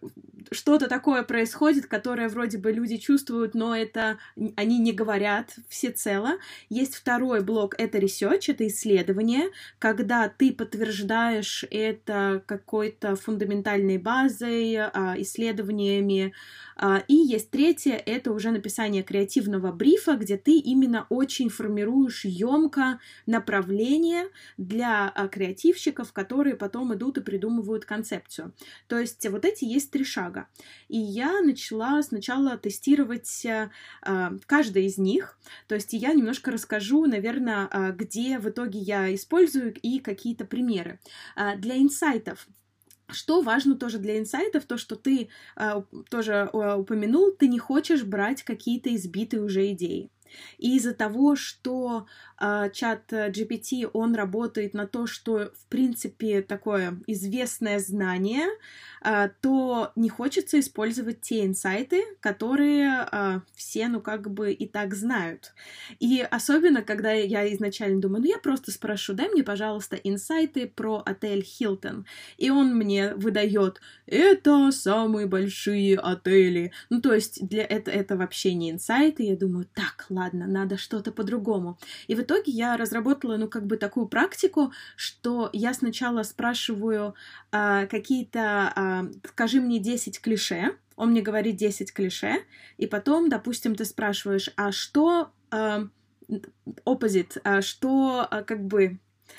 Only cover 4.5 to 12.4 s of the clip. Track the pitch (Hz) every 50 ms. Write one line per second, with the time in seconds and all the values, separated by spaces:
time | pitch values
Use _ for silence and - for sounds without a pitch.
4.5 | 214 - 208 220 240 240 226 233 214 190 220 214 208 196 202 208 202 208 233 -
5.5 | - - 233 - - - - 240 - - - 220 196 196 208 254 330 381 - -
6.5 | - - - _ 214 240 262 262 - - - - 240 240 254 262 247 214 196 190
7.5 | 226 220 208 196 - - 226 214 - 208 196 196 196 - 202 202 302 392 - -
8.5 | 285 - 226 214 208 - - 226 202 185 170 175 190 196 220 226 240 262 330 392
9.5 | 381 - - - - _ - 220 220 208 233 202 240 240 226 202 - _ 269 262
10.5 | - - 226 220 - 208 226 226 214 190 202 196 220 226 233 233 226 214 202 -
11.5 | - - - - - 214 214 220 214 214 _ - 214 202 196 196 196 190